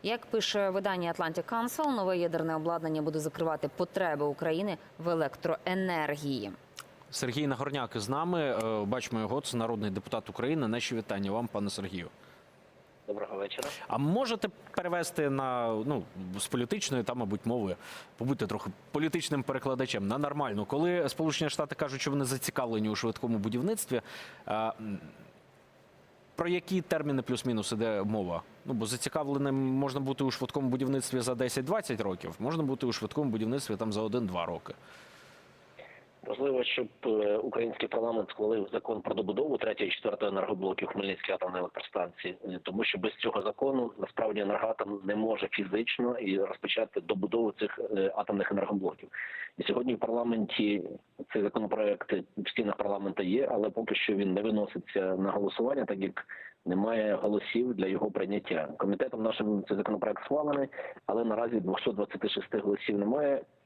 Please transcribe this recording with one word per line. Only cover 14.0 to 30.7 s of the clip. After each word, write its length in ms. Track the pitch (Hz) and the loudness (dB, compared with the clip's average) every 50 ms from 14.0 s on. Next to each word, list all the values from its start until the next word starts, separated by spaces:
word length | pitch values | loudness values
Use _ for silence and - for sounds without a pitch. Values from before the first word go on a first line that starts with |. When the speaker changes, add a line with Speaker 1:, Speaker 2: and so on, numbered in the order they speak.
| 139 151 175 233 269 226 233 214 - 196 - - - - - | 2 4 4 2 2 0 0 0 -2 -4 -4 -6 -20 -6 -4
Speaker 2:
перевести 540 | - 175 175 170 175 170 - - - 151 143 | -2 0 0 0 0 0 0 0 0 2 2
на, 400 | 135 135 135 131 127 123 120 117 113 107 110 | 2 2 0 0 0 2 2 2 2 2 0
ну, 180 | 135 151 117 82 - - 92 95 92 92 101 | 0 0 0 -2 -6 -10 -10 -10 -8 -6 -6
з 100 | - - | -4 -2
політичної, 560 | - 127 120 117 - 214 - - 135 127 110 | 0 0 0 0 0 -2 0 0 0 0 0
та, 100 | - 123 | 0 -2
мабуть, 320 | 123 117 98 104 101 - | -2 0 -2 -2 -2 0
мови, 300 | 113 117 123 107 95 87 - - - - - - - - - | 0 0 2 0 0 -2 -4 -6 -14 -14 -14 -16 -18 -8 -4
побудьте 300 | 117 127 139 - - 95 | 0 0 0 0 0 -2
трохи 220 | - 104 - 101 92 - - - | -2 -4 -4 -6 -10 -10 -16 -4
політичним 520 | - 143 151 160 - 170 - - 151 139 123 | -2 0 0 2 0 -2 -2 0 -2 -2 0
перекладачем, 640 | - 135 131 - 139 131 123 131 127 - 107 98 98 | 0 -2 0 0 0 0 0 0 0 0 0 0 0
на 100 | 113 139 | 0 0
нормальну. 480 | 147 143 143 147 143 127 104 104 104 | 0 -2 0 -2 -2 0 0 -2 -2
Коли 440 | - - 143 160 175 175 175 160 135 | 0 0 2 2 2 2 2 2 0
Сполучені 400 | - - 160 160 143 - 165 143 | 0 0 0 0 2 0 0 -2
Штати 260 | - - 156 143 - | 0 -2 -2 -4 -2
кажуть, 260 | - 156 139 131 135 | -4 -2 -2 -2 -2
що 100 | - 147 | -2 0
вони 140 | 139 143 139 | 0 2 0
зацікавлені 640 | 123 135 127 - - - - 127 120 113 107 107 107 | 0 -2 -2 -4 -4 -2 -2 0 0 2 2 2 2
у 60 | 107 | 0
швидкому 420 | - - 113 113 - - 120 117 107 | 0 0 -2 -2 -2 -2 0 0 2
будівництві, 640 | 101 113 107 120 135 190 226 214 - - - 196 - - - - - - - - - | 0 0 0 0 0 0 0 -2 -2 -2 -2 -2 -2 -4 -14 -14 -14 -14 -16 -14 -6
а, 280 | - 104 110 110 113 - - | -4 -2 0 0 -2 -2 -4
м, 200 | 110 107 101 87 85 76 - - - - - - - - - - - - - - - - - - - - - - - - - | -6 -6 -6 -6 -8 -12 -18 -18 -20 -20 -20 -20 -20 -20 -20 -20 -20 -20 -20 -20 -20 -20 -20 -20 -20 -20 -20 -20 -20 -14 -4
про 120 | - 170 175 | -2 0 0
які 340 | 180 180 170 - 185 185 | 0 0 0 0 0 0
терміни 400 | 156 - - 160 151 147 139 131 | 2 2 0 0 2 2 0 0
плюс-мінус 500 | 120 - 127 117 - 131 120 110 101 - | 0 0 -2 0 0 0 0 0 0 0
іде 320 | 120 107 113 113 107 101 98 | 0 0 2 2 2 2 0
мова? 380 | 104 110 107 95 90 85 82 - - - - - | 0 0 0 0 0 -2 -4 -6 -8 -20 -16 -6
Ну, 80 | - 135 | -4 -2
бо 120 | 110 110 | -2 0
зацікавленим 680 | 107 123 120 - 135 - 160 147 139 139 139 139 139 135 | -2 -2 -4 -4 -2 -2 -2 0 0 0 2 2 2 2
можна 440 | 135 135 131 131 135 139 139 127 139 | 2 2 2 2 2 2 0 0 -2
бути 240 | 135 135 135 - 143 | -2 -2 0 0 0
у 80 | 131 | 0
швидкому 380 | 123 - 131 - - 147 139 | 0 0 -4 -2 -2 0 2
будівництві 500 | 127 | 2